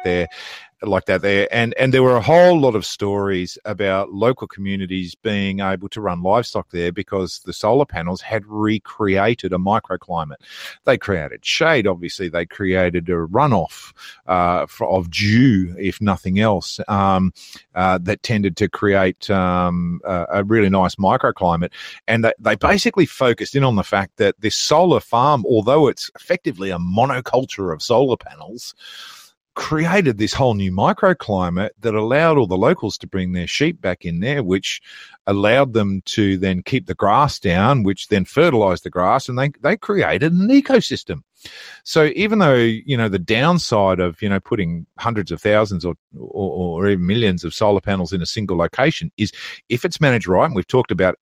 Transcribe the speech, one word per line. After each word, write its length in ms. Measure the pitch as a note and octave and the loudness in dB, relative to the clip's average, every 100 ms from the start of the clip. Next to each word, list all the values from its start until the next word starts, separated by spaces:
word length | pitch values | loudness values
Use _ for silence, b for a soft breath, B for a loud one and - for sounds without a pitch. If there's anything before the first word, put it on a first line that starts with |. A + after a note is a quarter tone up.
there, 240 | F#2 F2 E2+ B B B B _ | -2 -2 -4 B B B B _
like 220 | G2+ F#2+ - | -2 -2 0
that 160 | F#2 | -2
there. 260 | G2+ G2+ G2+ | 0 0 0
And, 240 | A#2 A#2 - | -2 -2 0
and 180 | C3 | 2
there 80 | C3 | 4
were 140 | B2+ B2 | 4 4
a 60 | |
whole 360 | G2+ E3+ F3+ E3+ | 4 6 6 6
lot 160 | C3+ G#2+ | 2 0
of 120 | - | -4
stories 680 | - G2+ G2+ G2 F#2 F2+ - G#2 | -6 -4 -2 -2 -2 -6 -10 -10
about 460 | G2 G2+ F#2+ G2 | -4 0 0 -2
local 360 | G2 A2+ B2+ G#2+ | 0 0 0 -6
communities 680 | - G2 G2 F#2 F#2+ F2 | -10 -6 -6 -4 -6 -6
being 460 | - A2 G#2 G2 G2 | -8 -4 -2 -2 -4
able 300 | G2 F#2+ G2 | -4 -4 -8
to 120 | A2+ | -8
run 220 | G2+ F2 | -6 -4
livestock 480 | F#2 A2+ A#2 G#2 - | 0 0 0 -6 -6
there 200 | F2 E2+ | -4 -4
because 500 | F2+ - G2 F2+ - - | -4 -6 -6 -6 -8 -14
the 80 | |
solar 320 | - G#2+ C3 C#3+ | -4 0 2 0
panels 340 | F2 E2+ F#2+ | -4 -6 -8
had 240 | - A2 G2+ | -6 -8 -6
recreated 1040 | G#2+ G#2+ G#2+ - - G#2 F#2+ G#2 B2 F#2 | -4 -2 -2 -6 -4 0 2 2 0 -4
a 60 | F2+ | -2
microclimate. 840 | G2 A2 - F#2 - E2+ D#2 C#2+ B B B B - | 0 -2 -2 -8 -6 -8 -8 -12 B B B B 0
They 120 | B2 | 0
created 480 | - F2+ C#2+ A1+ - | 0 -4 -4 -8 -6
shade, 400 | - D#3+ D3+ G2+ | 0 2 2 0
obviously. 440 | F2 E2+ - F2+ | -2 -6 -8 -6
They 180 | E2+ F2 | -6 -6
created 640 | - F#2+ F#2 F2+ F2 E2+ | -4 0 2 2 0 -2
a 180 | F2 E2 | -4 -2
runoff, 680 | G#2+ D3 G#2 D2+ - - B B B - | 0 2 2 -2 -8 -20 B B B -2
uh, 400 | F2+ F2 F2 C#2+ | 0 2 0 -4
for, 220 | - - | -6 -2
of 240 | F#2 F2 | -2 -2
dew, 640 | D#2+ G2+ A2+ C3+ G2 F2+ F2+ | -4 2 4 4 4 0 -4
if 240 | F#2+ - | -6 -2
nothing 380 | G#2 F#2 F#2+ F#2+ | -2 -2 -2 0
else, 400 | A2 F#2+ - - - | 2 0 -4 -10 -4
um, 440 | G2 G2 F#2+ F#2+ B B B B F2+ | 0 2 2 0 B B B B -2
uh, 240 | F#2 F#2 | 0 0
that 240 | F2 G#2 | -2 -4
tended 340 | - A2 G2+ E2+ | -2 0 0 0
to 100 | G2+ | -2
create, 640 | - G#2 G2 F#2+ - - | 0 2 2 2 -2 -2
um, 720 | G2 F#2 F2+ F2+ F2 F2 F2 | 0 0 2 0 0 -2 -4
a, 220 | - F2+ - | -4 -4 -2
a 120 | G2 | -2
really 260 | G2+ A2+ G2 | 2 2 4
nice 260 | F#2+ F2+ - | 2 0 0
microclimate. 760 | F#2+ A2+ B2+ - F2+ E2+ E2+ B B B - | 0 2 0 0 0 0 -2 B B B -2
And 180 | A2+ A2+ | 0 0
they, 80 | - | 0
they 160 | A2 G#2+ | -2 0
basically 500 | D#3 G3 A#3 G3 E3+ | 2 2 2 2 0
focused 480 | - B2+ A2+ - | 2 0 0 -2
in 100 | C#3 | 0
on 120 | C3+ G#2 | 2 2
the 80 | |
fact 340 | - G2+ F#2+ - | 0 -2 -2 0
that 160 | G2+ - | 0 0
this 140 | G#2+ - | -4 -4
solar 440 | - D3+ F3+ B2 | 2 4 4 2
farm, 460 | - A#2 C#3 C#3+ - | 2 2 2 2 2
although 440 | A2+ G#2 D3 C3+ | 2 4 4 4
it's 200 | - - - | 0 -8 -12
effectively 560 | - F3+ E3 F2+ F#2+ | -6 -4 -4 -6 -6
a 80 | F2+ | -4
monoculture 920 | F2 G2 C3 B2+ A#2+ B2 D#3+ - F#2 | -2 0 0 0 -2 -2 -2 -6 -6
of 120 | D#2 | -6
solar 340 | - A#2 C3+ A2+ | 0 2 2 -2
panels, 560 | - D2+ D#2 A#2+ - B B B B B B _ _ | -6 -20 -18 -16 -18 B B B B B B _ _
created 640 | - - D#3 E3 G3 D#3 G2+ | -12 -4 -2 2 2 2 0
this 160 | G#2 | -2
whole 200 | - C3 | 0 0
new 180 | G#2 F#2+ | 2 -2
microclimate 1000 | F#2 C3+ - - F3 - F#2+ F2+ F2 G#2+ - | 0 0 2 2 2 0 -2 0 -2 -4 -4
that 120 | A2+ | -2
allowed 440 | G#2+ A2 C#3 E3 D3 | 0 0 2 2 2
all 100 | G2+ | 2
the 80 | F#2 | 2
locals 400 | A#2 F#3 G#2+ - | 2 0 -4 -8
to 80 | - | -8
bring 280 | F#2+ F#2 | -6 -4
their 120 | F2+ E2+ | -4 -4
sheep 360 | - D#3 E2+ | -2 -2 -2
back 240 | F#2+ F2+ F2 | -6 -6 -6
in 160 | E2+ | -4
there, 200 | A2+ C#3+ | -2 -2
which 400 | F#2+ F#2+ - - B B B B - | 0 -2 -2 -10 B B B B -2
allowed 460 | G2+ G#2 B2+ C#3 | 0 4 4 2
them 280 | A2 G2+ F#2+ - | 0 0 -2 -4
to 320 | - G2+ F#2+ | 0 2 2
then 260 | F#2+ F2+ | 0 -2
keep 240 | - C3 - | -2 -4 -4
the 80 | F2 | -2
grass 420 | G2+ A#2 C#3+ - | 2 4 2 0
down, 460 | G2 F2 G#3 C#3 | 0 2 4 2
which 240 | G2 F#2+ - | 0 -2 -2
then 160 | G2+ | -2
fertilized 600 | F2+ - E3+ A#2+ G2+ F2 F2+ | 0 2 2 4 2 0 -4
the 40 | |
grass, 380 | F2+ F#2 B2+ - | -2 2 0 0
and 100 | B2 | -4
they, 140 | C#3 - | -4 -2
they 140 | D3 A3 | -2 -2
created 560 | - G3+ F2+ F2 D#3+ | -2 0 0 0 2
an 160 | F3 G3+ | 2 4
ecosystem. 760 | C#4 C4+ B3+ - B2 - F2+ - B B B B B | 4 4 2 2 -4 -6 -10 -12 B B B B B
So 280 | - E3 D3+ - | -2 2 2 2
even 240 | G#3 A3 | 0 4
though, 160 | E3 B2+ | 4 6
you 400 | A#2 A2 C#3+ B2+ | 4 0 -2 0
know, 140 | A2+ | 0
the 100 | F#2+ | 0
downside 800 | E2+ A2 D3+ F3 - A2 F#2+ F2+ | 0 2 2 2 2 2 2 2
of, 220 | F2+ D#2+ | 0 -2
you 80 | G#2 | -2
know, 100 | G2 | -2
putting 460 | - A2+ E2+ E2+ F2+ - | -2 -4 -2 -6 -10 -8
hundreds 340 | A#2 A2 F2 | -4 -4 -4
of 100 | E2 | -2
thousands 420 | G#2+ G#2+ G#2+ F#2 | 2 2 2 -2
or, 120 | F2 E2 _ - | -6 -8 _ -18
or, 600 | - - F#2+ D2+ F2+ E2 | -12 -6 -6 -4 -4 0
or 40 | G2+ | 2
even 180 | G2 F2 | 2 2
millions 380 | A2+ A2 F2+ | 2 0 0
of 100 | E2+ | -6
solar 280 | - G#2+ G2 | 0 2 2
panels 320 | - G2 E2+ | 0 -4 -4
in 80 | F#2+ | -4
a 60 | E2 | -6
single 280 | - G2 F2 | -6 -4 -2
location 560 | E2+ - C#3+ - E3 - | -2 0 -2 -2 -6 -4
is 160 | G#2 B B B - | -6 B B B -6
if 160 | A#2+ | -4
it's 160 | F3+ - | -4 0
managed 300 | D3 A#2+ F2 | 2 2 2
right, 160 | F#2 D#3 | 2 2
and 100 | G#2+ | 0
we've 100 | - | 0
talked 260 | B2+ - | 0 0
about 240 | F#2 F#2 - | 0 0 -2